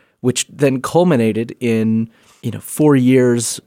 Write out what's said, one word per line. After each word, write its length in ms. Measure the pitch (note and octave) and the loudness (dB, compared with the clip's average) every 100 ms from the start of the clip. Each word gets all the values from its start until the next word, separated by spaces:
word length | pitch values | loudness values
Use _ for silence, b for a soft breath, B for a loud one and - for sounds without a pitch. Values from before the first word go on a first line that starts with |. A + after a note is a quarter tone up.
| b b | b b
which 240 | B2 - - | -4 -4 -8
then 320 | A2 C#3+ B2+ | -2 -2 -2
culminated 720 | - E3 F3+ C3 A2 G#2+ A#2 - | -2 0 2 2 0 -2 -6 -6
in, 500 | A#2+ A2+ A2 A2 A2+ b b b | -4 -2 0 -2 -4 b b b
you 80 | A#2+ | -10
know, 100 | G#2+ | -10
four 360 | - - D3+ C#3 | -10 0 2 4
years, 640 | B2 C3 B2 A#2+ A2+ - | 4 4 4 0 -4 -10